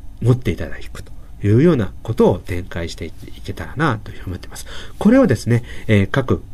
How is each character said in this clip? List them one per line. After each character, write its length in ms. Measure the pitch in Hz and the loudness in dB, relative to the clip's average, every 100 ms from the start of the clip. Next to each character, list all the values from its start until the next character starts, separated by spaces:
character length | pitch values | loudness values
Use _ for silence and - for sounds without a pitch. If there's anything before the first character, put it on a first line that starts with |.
| - - | -12 -2
持 120 | 113 | 2
っ 40 | 123 | 2
て 140 | - | 2
い 60 | 85 | -4
た 120 | 73 | -4
だ 80 | - | -6
く 260 | - - | -8 -10
と 140 | - - - - | -12 -14 -14 -4
い 100 | 101 | 2
う 80 | 110 | 6
よ 100 | 170 | 6
う 40 | 151 | 4
な 160 | 92 - | 0 -4
こ 120 | - | -6
と 180 | 110 220 | 2 4
を 60 | 92 | 4
展 260 | - 90 | -2 -6
開 240 | 95 90 101 | -6 -6 -8
し 60 | |
て 100 | - | -8
い 60 | 85 - - - | -10 -10 -12 -12
け 80 | - | -10
た 140 | 160 80 | -8 -8
ら 100 | - | -2
な 220 | 156 107 | 0 0
と 80 | - | -6
い 40 | |
う 20 | - | -12
ふ 40 | |
う 0 | |
に 60 | - | -8
思 80 | 87 | -10
っ 20 | |
て 80 | - | -10
い 40 | |
ま 60 | - | -12
す。 100 | - - - - | -10 -10 -10 2
こ 120 | 202 | 6
れ 80 | 262 | 6
を 80 | 233 | 6
で 100 | 113 | 4
す 120 | 110 | 2
ね、 160 | 117 - - - | 0 0 -6 2
え 180 | 104 | 4
ー、 60 | 95 | 4
各 320 | - 110 87 - | 0 0 0 -2